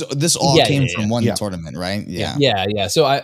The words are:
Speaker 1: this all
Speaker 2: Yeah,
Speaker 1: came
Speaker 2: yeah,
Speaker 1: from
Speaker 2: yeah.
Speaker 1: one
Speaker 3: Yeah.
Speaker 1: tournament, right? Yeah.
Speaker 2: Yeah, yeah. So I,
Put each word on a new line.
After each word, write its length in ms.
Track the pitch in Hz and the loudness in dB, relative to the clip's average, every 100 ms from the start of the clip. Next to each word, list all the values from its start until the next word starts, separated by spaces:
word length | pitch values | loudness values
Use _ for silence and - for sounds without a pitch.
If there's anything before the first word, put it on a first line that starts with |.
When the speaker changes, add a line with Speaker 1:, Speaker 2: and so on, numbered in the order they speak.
| 156 | 0
Speaker 1:
this 260 | 151 165 - | -2 0 2
all 200 | - 165 | 4 6
Speaker 2:
Yeah, 100 | 123 | 4
Speaker 1:
came 160 | 139 | 2
Speaker 2:
yeah, 120 | 131 | 0
Speaker 1:
from 80 | 87 | -2
Speaker 2:
yeah. 60 | 107 | -2
Speaker 1:
one 140 | 117 | 0
Speaker 3:
Yeah. 100 | 117 | 0
Speaker 1:
tournament, 420 | - 104 90 82 78 | 0 -4 -6 -8 -6
right? 300 | 90 101 - | -4 -4 -6
Yeah. 300 | 90 92 98 | -6 -4 0
Speaker 2:
Yeah, 260 | 139 104 95 | 2 2 -2
yeah. 180 | 104 95 | -2 0
So 180 | 165 | 2
I, 160 | 143 139 | 2 2